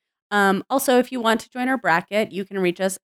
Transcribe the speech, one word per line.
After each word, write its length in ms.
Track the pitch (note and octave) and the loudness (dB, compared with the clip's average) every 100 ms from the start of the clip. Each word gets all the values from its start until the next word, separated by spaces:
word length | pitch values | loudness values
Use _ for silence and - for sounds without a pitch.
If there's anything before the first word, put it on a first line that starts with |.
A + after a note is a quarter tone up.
| _ _ _ | _ _ _
Um, 320 | G#3 G3 F#3+ - | 2 2 2 -2
also, 300 | C4 C4+ B3 | -2 2 2
if 140 | B3+ | 2
you 80 | B3+ | -2
want 200 | A3+ A3 | 0 0
to 80 | - | -4
join 180 | B3 B3+ | -6 -2
our 100 | C4 | -2
bracket, 540 | F3+ E3 F3+ G#3 A3 | 0 0 0 -4 -2
you 120 | F3 | -6
can 140 | F#3+ G3 | -6 -2
reach 220 | F3+ F3 | -2 0
us 180 | F#3+ F#3+ | -4 -4